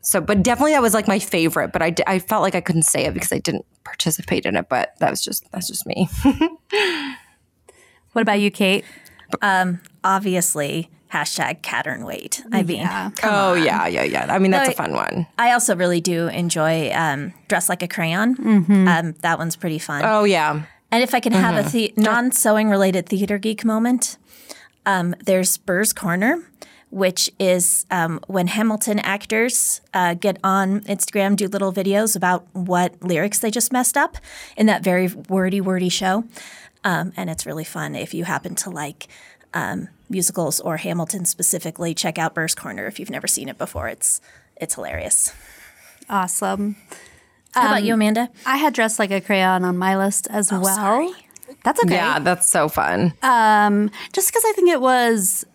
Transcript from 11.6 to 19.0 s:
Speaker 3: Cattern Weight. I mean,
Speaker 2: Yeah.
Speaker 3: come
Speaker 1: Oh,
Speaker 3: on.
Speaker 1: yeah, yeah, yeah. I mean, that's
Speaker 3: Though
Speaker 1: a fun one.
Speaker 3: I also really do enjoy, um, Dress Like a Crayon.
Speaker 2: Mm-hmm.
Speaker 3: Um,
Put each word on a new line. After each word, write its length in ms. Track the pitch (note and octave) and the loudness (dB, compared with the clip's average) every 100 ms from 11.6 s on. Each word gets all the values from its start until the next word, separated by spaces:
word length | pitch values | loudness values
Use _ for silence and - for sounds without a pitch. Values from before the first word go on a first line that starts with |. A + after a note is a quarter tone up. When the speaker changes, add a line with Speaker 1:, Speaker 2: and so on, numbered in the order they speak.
Speaker 3:
Cattern 420 | - A#2 C3+ B2 | -6 -4 -4 -8
Weight. 380 | - - - - A#3+ | -10 -12 -8 -10 -4
I 100 | A3+ | -2
mean, 160 | F3+ D#3+ | 0 -2
Speaker 2:
Yeah. 320 | F3+ F#3+ F#3+ - | -4 -4 -6 -2
Speaker 3:
come 160 | A3 | 0
Speaker 1:
Oh, 200 | G#3 G3 | 2 2
Speaker 3:
on. 80 | F3+ | 2
Speaker 1:
yeah, 220 | D#3 E2 E2+ | 2 2 0
yeah, 160 | E2 | 0
yeah. 240 | C#2 C#2 B1+ | -2 -2 -2
I 100 | F3+ | 2
mean, 120 | F#3+ | 4
that's 180 | F#3+ C4 | 4 2
Speaker 3:
Though 40 | |
Speaker 1:
a 40 | B3+ | -2
fun 160 | - | -4
one. 320 | C2+ G1+ - E3+ - | -2 -4 -4 -6 0
Speaker 3:
I 140 | A#3+ | 2
also 240 | A#3+ A#3 F3+ | 2 2 0
really 240 | F3+ F3 | 2 2
do 260 | E3+ E3+ E3+ | 0 0 -2
enjoy, 640 | A#2 F3 E3+ D#3 D#3+ C#3+ | -2 -2 0 0 0 0
um, 400 | - D#3+ C#3 C#3+ - _ | 0 0 -2 -6 -12 _
Dress 200 | F3+ - | -2 0
Like 140 | F3 | -4
a 60 | F3 | -6
Crayon. 480 | - E3 E3+ A3+ B3+ | -4 -2 0 0 0
Speaker 2:
Mm-hmm. 520 | A3 G#3 E3+ G3+ F#3 | 4 4 6 6 6
Speaker 3:
Um, 240 | E3+ | 4